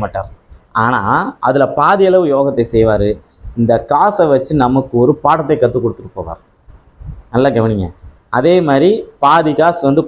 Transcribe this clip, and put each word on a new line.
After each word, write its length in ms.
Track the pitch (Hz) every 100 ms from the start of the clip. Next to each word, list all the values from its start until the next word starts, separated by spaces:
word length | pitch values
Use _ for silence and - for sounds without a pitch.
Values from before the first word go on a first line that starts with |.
மாட்டார். 300 | 104 98 98 - _ - _ 113 113
ஆனா 160 | 123 101 139 208 - -
அதுல 180 | 135 131 -
பாதி 260 | 151 196 190
அளவு 160 | 185 165 139
யோகத்தை 280 | 139 127 117
செய்வாரு. 380 | 117 110 104 104 107 _ _ - -
இந்த 140 | 117 117 -
காசை 340 | 143 196 208 165
வச்சு 180 | 135 135 156 123
நமக்கு 280 | 131 131 120
ஒரு 100 | 123 151
பாடத்தை 320 | 147 160 147 151
கத்துக் 260 | 120 123 117
கொடுத்துட்டு 320 | - 95 -
போவார். 240 | 82 82 _ _ _ - _ - - - -
நல்லா 160 | 120 135 113
கவனிங்க. 320 | 113 107 90 - - - _ 120
அதே 160 | 143 180 160
மாதிரி 220 | 135 170 220 - -
பாதி 280 | 139 160 156 147
காசு 220 | 165 170 139
வந்து 140 | 147